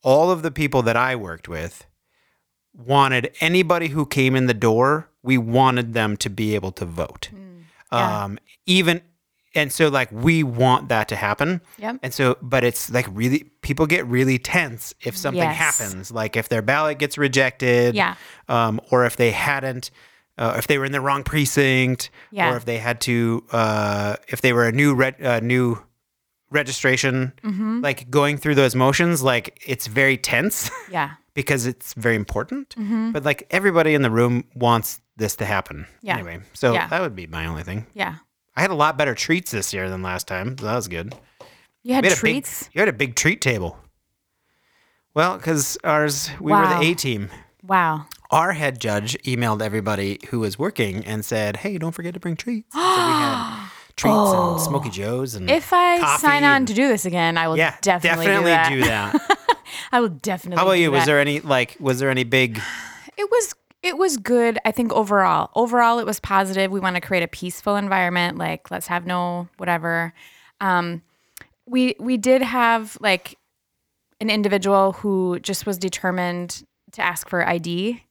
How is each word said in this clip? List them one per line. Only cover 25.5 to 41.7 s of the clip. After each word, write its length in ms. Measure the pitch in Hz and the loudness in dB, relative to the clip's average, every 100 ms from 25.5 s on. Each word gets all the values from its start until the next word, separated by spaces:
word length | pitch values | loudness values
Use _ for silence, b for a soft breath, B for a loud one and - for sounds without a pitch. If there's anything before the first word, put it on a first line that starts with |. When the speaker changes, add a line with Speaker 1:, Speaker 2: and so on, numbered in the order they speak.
| 127 123 113 - _ _ _ _ _ _ | 2 2 -2 -8 _ _ _ _ _ _
Speaker 1:
registration, 840 | 143 135 131 135 127 135 131 131 - | -2 -2 0 2 2 2 0 -4 -6
Speaker 2:
Mm-hmm. 380 | 220 190 214 233 | -6 -4 -4 -2
Speaker 1:
like, 300 | 143 135 123 | -2 -4 -2
going 260 | 143 143 143 | 0 0 0
through 160 | 156 | 0
those 220 | 139 131 127 | 4 4 4
motions, 480 | 131 139 175 165 | 2 4 2 2
like, 360 | 131 120 - _ - | 2 0 -2 _ -8
it's 220 | 123 117 | -8 -4
very 280 | 110 135 131 | 0 2 2
tense 540 | - 120 185 - - 508 | 0 0 0 -2 -8 -10
<laughs> 120 | 427 | -8
Speaker 2:
Yeah. 200 | 180 143 151 _ | -6 -6 -8 _
Speaker 1:
because 320 | - 135 143 120 | -8 -2 0 -2
it's 280 | 123 - - | -6 -12 -4
very 200 | 113 113 | 0 0
important. 540 | 101 - - 262 269 - | -2 -4 -6 -8 -10 -10
Speaker 2:
Mm-hmm. 340 | 208 226 220 | -4 -2 -2
Speaker 1:
But, 100 | 214 139 | -2 -2
like, 220 | 143 - | -4 -2
everybody 460 | 175 196 170 156 151 | 0 2 4 4 4
in 80 | |
the 80 | 127 | 4
room 320 | 110 120 120 - | 4 4 2 -2
wants 480 | 123 120 117 107 - _ - | 0 2 2 0 -10 _ -6
this 180 | 107 - | -6 -4
to 80 | 101 | -2
happen 420 | 98 - 73 - _ | -2 -4 -12 -16 _
Speaker 2:
Yeah. 100 | 214 | -6
Speaker 1:
anyway. 260 | 156 87 85 - | -6 -6 -14 -16
So 200 | - 127 | -2 0
Speaker 2:
Yeah. 140 | 117 165 | 2 0
Speaker 1:
that 140 | 160 | -2
would 140 | 175 95 | -4 -8
be 100 | 82 | -10
my 220 | 80 80 | -6 -6
only 160 | 80 | -6
thing. 240 | 78 98 113 214 | -8 -10 -10 -6
Speaker 2:
Yeah. 200 | - 156 _ _ _ - | -6 -6 _ _ _ -4
Speaker 1:
I 60 | |
had 80 | 185 | -2
a 60 | 165 | 2
lot 200 | 151 143 | 0 2
better 180 | 147 113 | 0 0
treats 340 | - 170 180 | -2 -2 -2
this 220 | 113 95 | -6 -4
year 160 | 98 92 | -4 -4
than 140 | 92 | -4
last 240 | 92 90 - | -6 -6 -6
time. 280 | 92 104 131 | -6 -6 -6
So 60 | 107 | -4
that 80 | 120 | -2
was 120 | 117 | -4
good. 280 | 147 113 - B B B B B | -8 -8 -14 B B B B B